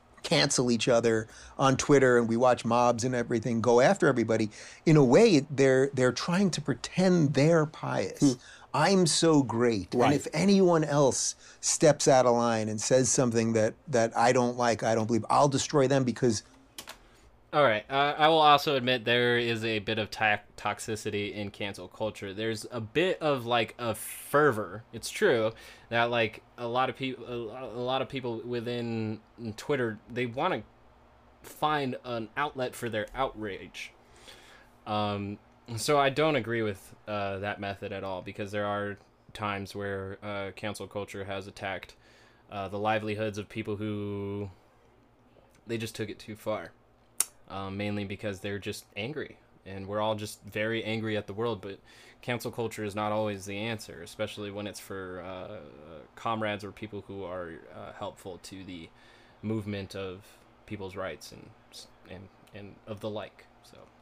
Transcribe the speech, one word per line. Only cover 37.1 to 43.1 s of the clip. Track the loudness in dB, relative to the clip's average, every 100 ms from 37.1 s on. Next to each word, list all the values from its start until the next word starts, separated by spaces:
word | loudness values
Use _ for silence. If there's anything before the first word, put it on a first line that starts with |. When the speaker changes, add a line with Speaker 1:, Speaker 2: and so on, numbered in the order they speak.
| -6 -4 -6
Speaker 3:
that | -6 -6
method | -8 -8 -10
at | -8
all, | -8 -8
because | -10 -10 -8
there | -4 -4
are | -4 -6 -10 _ _ _
times | -8 -6 -6 -8
where, | -8 -6 -6 -8 -12
uh, | -10 -8 -10 -8
cancel | -8 -8 -10
culture | -10 -10 -10
has | -8 -10 -10
attacked, | -10 -8 -8 -12 -20 _ _ _ _ -14
uh, | -10 -8
the | -4
livelihoods | -2 -2 -2